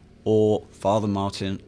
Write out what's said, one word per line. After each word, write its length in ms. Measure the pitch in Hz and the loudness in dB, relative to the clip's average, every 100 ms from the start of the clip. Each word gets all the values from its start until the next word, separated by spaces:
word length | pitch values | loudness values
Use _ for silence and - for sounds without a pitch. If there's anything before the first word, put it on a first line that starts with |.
| - - | -20 -8
or 400 | 113 110 107 107 - | 0 2 4 2 -4
Father 360 | - 98 107 104 | -6 0 0 0
Martin 540 | 98 98 - 98 95 | -2 -4 -6 -8 -8